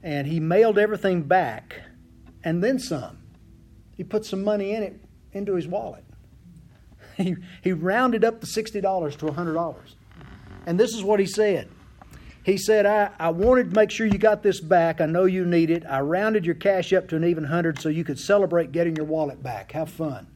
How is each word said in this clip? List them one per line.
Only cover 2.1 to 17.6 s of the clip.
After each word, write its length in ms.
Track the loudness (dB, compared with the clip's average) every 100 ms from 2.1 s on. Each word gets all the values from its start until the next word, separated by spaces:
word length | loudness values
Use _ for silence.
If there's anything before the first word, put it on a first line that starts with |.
| -20 -20 -10
and 220 | -4 0
then 160 | 0 -2
some. 380 | -4 -8 -8 -16 -20 -20 -20 -20 -20 -20 -20
He 80 | -16
put 220 | -6 -6
some 180 | -4 -6
money 300 | -2 -2 -2
in 100 | -4
it, 180 | -6 -10 -20 -20 -16
into 220 | -10 -4
his 140 | -4 -4
wallet. 340 | -8 -8 -14 -20
<laughs> 40 | -20 -20 -20 -20 -20 -20 -20 -20 -20 -20 -4
He, 180 | -4 -4 -10 -6
he 100 | -4
rounded 500 | -2 0 2 2 2
up 160 | 2 0
the 60 | -6
sixty 340 | -6 -4 -4
dollars 360 | -2 -2 -4 -4
to 120 | -6
a 40 |
hundred 200 | -4 -4
dollars. 440 | -2 -4 -8 -20 -20 -20 -20 -20 -20 -20 -16
And 160 | -4 2
this 140 | 2
is 100 | 0
what 160 | 0 2
he 60 | 2
said. 420 | 2 2 2 -4 -18 -20 -20 -20 -20 -20 -8
He 140 | -2 -2
said, 300 | 2 4 4
"I, 240 | 2 0 -2
I 100 | -4
wanted 400 | 0 4 4 4
to 100 | 2
make 120 | 2
sure 160 | 2 0
you 100 | 4
got 260 | 4 4
this 180 | 0 0
back. 380 | 2 4 4 0
I 20 |
know 220 | 0 2 2
you 180 | 2
need 240 | 2 2 2
it. 160 | 0
I 160 | -2 -4
rounded 460 | 0 0 2 0 0
your 80 |
cash 360 | 0 2 0 2
up 140 | 0 2
to 80 | -2
an 80 |
even 200 | 0 0
hundred 340 | -2 0